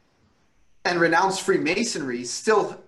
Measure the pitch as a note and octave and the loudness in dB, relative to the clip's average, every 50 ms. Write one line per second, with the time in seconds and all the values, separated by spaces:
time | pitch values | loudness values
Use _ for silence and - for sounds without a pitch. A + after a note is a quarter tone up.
0 | _ _ _ _ _ _ _ _ _ _ _ _ _ _ _ _ _ F#3 F3 E3+ | _ _ _ _ _ _ _ _ _ _ _ _ _ _ _ _ _ -2 0 2
1 | E3+ E3 E3 E3+ F#3+ G3 F#3 - - - F#3 D3+ C#3+ D3+ F#3 G#3+ A#3 - - F3 | 2 4 4 4 2 2 0 -2 0 0 0 2 2 0 0 0 -2 -4 -4 -6
2 | C#3+ B2+ A#2+ A#2+ A#2+ - - - - G#3+ A3 G3+ - - - - - | -6 -6 -6 -6 -8 -8 -10 -4 0 2 2 2 2 0 -6 -10 -2